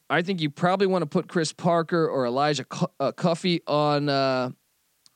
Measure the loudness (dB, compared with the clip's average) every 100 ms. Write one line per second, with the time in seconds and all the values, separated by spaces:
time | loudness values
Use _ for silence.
0 | -2 -2 0 -2 -4 0 0 2 2 0
1 | 0 -2 -2 -2 -2 -2 0 0 2 0
2 | 2 0 0 0 0 0 -6 -4 -6 -2
3 | -4 0 0 0 0 -2 0 0 2 2
4 | 0 0 2 0 -2 -6 _ _ _ _
5 | _